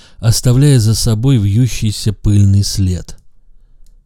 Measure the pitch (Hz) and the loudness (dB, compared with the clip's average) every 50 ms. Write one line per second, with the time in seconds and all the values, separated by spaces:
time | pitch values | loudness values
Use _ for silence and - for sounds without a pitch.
0 | - - - - - 117 110 - - 127 123 127 143 147 139 127 104 110 110 92 | -20 -20 -14 -6 -2 -2 -2 0 0 0 2 2 4 4 4 4 2 2 0 0
1 | - 120 110 107 117 139 139 117 101 101 101 113 127 113 - - 117 110 101 - | 0 -2 -2 -2 0 0 0 0 0 0 0 0 0 0 -2 -4 -4 -4 -6 -4
2 | - 110 98 - - 110 101 101 101 98 98 101 101 - - - 98 92 90 85 | -4 -6 -6 -4 -2 0 2 4 4 4 2 2 0 -2 -4 -4 -4 -4 -4 -6
3 | - - - - - - - - _ - - - _ _ _ - - - - - | -8 -14 -18 -20 -20 -20 -20 -20 _ -20 -20 -20 _ _ _ -20 -20 -20 -20 -20
4 | _ | _